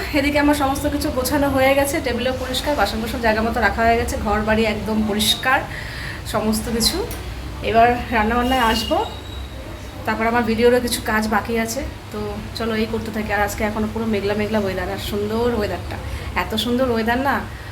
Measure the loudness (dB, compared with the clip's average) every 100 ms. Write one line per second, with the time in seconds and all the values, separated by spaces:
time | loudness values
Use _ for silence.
0 | 2 0 2 4 4 4 2 0 0 0
1 | 0 0 0 2 2 4 4 4 2 0
2 | 0 -2 -2 -2 -2 -2 0 2 2 0
3 | -4 0 2 2 2 2 0 2 4 4
4 | 2 -2 0 0 2 2 2 0 -2 0
5 | 0 0 0 0 2 2 2 -8 -8 -8
6 | -8 -8 -4 -2 0 0 0 0 0 0
7 | -4 -6 -8 -8 -10 -6 2 6 6 4
8 | 0 0 2 2 2 2 2 2 0 -2
9 | -2 -6 -12 -12 -10 -12 -12 -12 -12 -8
10 | -4 -2 0 2 2 4 6 6 4 -2
11 | 0 0 2 0 0 0 -2 -2 -6 -8
12 | -10 -8 -6 -6 -8 -4 -2 0 0 -2
13 | -4 -4 0 2 0 0 -2 0 -2 -2
14 | -2 0 0 0 0 0 0 -2 -4 -4
15 | -4 -4 -2 0 0 0 -2 -2 -6 -8
16 | -6 -8 -6 -4 -2 -2 0 2 2 2
17 | 2 2 2 0 -2 -10 -12